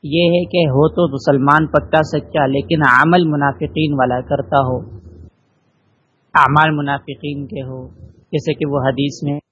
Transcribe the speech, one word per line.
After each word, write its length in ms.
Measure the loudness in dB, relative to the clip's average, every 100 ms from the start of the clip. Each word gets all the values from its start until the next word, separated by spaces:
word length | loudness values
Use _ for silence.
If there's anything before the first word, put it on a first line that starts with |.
یہ 180 | -2 0
ہے 240 | 2 2 0
کہ 120 | 0
ہو 320 | 0 2 0
تو 240 | 0 -2
مسلمان 540 | -2 0 2 4 2 2
پکا 360 | -2 0 0
سچا، 420 | 0 -4 -4 -2 0
لیکن 360 | -2 -2 0
عمل 420 | 4 4 6 4 2
منافقین 680 | 0 0 -2 -6 -4 -2
والا 280 | 0 0 0
کرتا 360 | -2 -4 0 0
ہو، 220 | 0 -4 -8 -18 -20 -20 -20 _ _ _ _ _ _ _ _ _ _
اعمال 420 | 2 4 4 2 0
منافقین 720 | -4 -6 -8 -12 -10 -10 -10
کے 140 | -10
ہو، 260 | -12 -12 -16 -20 -20
جیسے 460 | _ _ -6 -4
کہ 120 | -4 -2
وہ 140 | 0
حدیث 440 | -2 -2 -4 -4
میں 160 | -8 -8 _